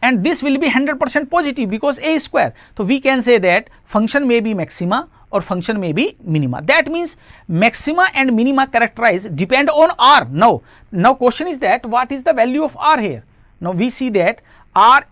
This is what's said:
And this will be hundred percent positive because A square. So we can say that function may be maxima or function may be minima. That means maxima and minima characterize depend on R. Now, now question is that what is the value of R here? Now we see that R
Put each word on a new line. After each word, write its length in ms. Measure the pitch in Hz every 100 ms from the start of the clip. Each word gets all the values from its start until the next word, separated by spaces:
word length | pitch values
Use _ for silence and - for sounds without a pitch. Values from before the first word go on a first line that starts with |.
And 220 | 240 247
this 180 | 196 339
will 160 | 285 269
be 100 | 294
hundred 320 | 247 285 277
percent 300 | 277 294 294
positive 400 | 339 294 269 220
because 300 | 214 285 269
A 180 | 302 320
square. 340 | - 302 131 - - -
So 80 |
we 160 | 196 269
can 220 | 269 262
say 160 | 247 233
that 320 | 185 180 233 _ _
function 420 | 214 220 285 277
may 120 | 233
be 140 | 220
maxima 540 | 208 156 - 175 214 320 _ _
or 100 | 202
function 380 | 175 180 175 214
may 140 | 180
be 240 | 156 330 -
minima. 400 | - 156 135 123
That 280 | 151 302 302
means 240 | 330 349 - _ - -
maxima 640 | 165 220 - - 330 370
and 220 | 285 269 226
minima 320 | 247 269 262
characterize 580 | 233 226 - 233 185 202
depend 440 | 147 185 254 285
on 220 | 302 320 -
R. 260 | 254 285 117
Now, 380 | 139 226 147 - - -
now 220 | 190 202
question 340 | 269 247 233 339
is 120 | 269
that 260 | - 240 240
what 260 | 233 254
is 120 | 277
the 100 | 254
value 300 | 277 233 262
of 120 | 311 -
R 220 | 294 302
here? 240 | 214 123 - _ _ _
Now 100 | 170
we 180 | 180 240
see 200 | - 254
that 320 | 202 170 - _ _ _ -
R 300 | 214 269 285